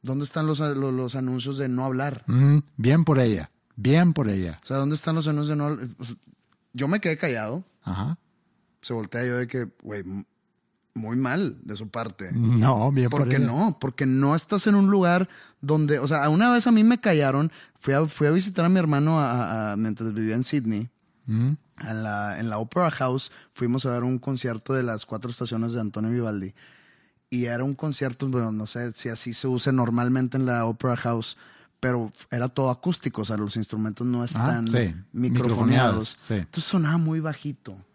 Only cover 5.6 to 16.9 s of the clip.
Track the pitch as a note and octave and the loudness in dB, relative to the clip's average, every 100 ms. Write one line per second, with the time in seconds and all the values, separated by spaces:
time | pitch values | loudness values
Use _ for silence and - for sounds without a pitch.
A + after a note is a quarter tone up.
5.6 | D3 C#3 B2 - A#2+ - _ _ _ _ | -2 -4 -8 -10 -12 -12 _ _ _ _
6.6 | _ B2+ C#3 G#3 F3+ D#3 E3 A#2 G#2+ D3 | _ -4 -2 0 0 0 -2 -2 -4 -6
7.6 | - _ - F#2 B2 E3+ _ _ _ _ | -10 _ -6 -4 -2 -4 _ _ _ _
8.6 | _ _ - A#2 G#2 A#2+ B2 B2 B2 B2+ | _ _ -8 -6 -6 -4 -4 -2 -4 -6
9.6 | A#2 _ - G#2 F2+ G2 - _ _ _ | -8 _ -12 -12 -10 -12 -12 _ _ _
10.6 | _ _ _ A#2 A2 A#2+ B2+ D3+ F3+ - | _ _ _ -10 -4 -2 0 -2 -4 -6
11.6 | - G2+ G#2+ A#2 A2+ - F#2 A#2+ A#2 A#2 | -12 -10 -8 -8 -8 -8 -6 0 4 6
12.6 | B2 A#2 B2 C#3 B2 C3 B2+ C3 A#2 C3 | 6 4 2 2 2 2 2 2 2 2
13.6 | G#3+ D3+ C3+ - C3+ C3 C#3 D#3+ - G#3 | 0 0 -6 -2 0 2 2 2 0 0
14.6 | A3 G3+ G3 G3+ F3+ F3+ F#3 - - _ | 4 4 6 4 4 2 0 -8 -20 _
15.6 | C#3 D#3 D3+ D3 C#3 D3+ D3 D#3+ A#3+ A#3+ | 0 0 2 0 0 2 4 4 4 4
16.6 | B3 A3 A3 | 4 6 6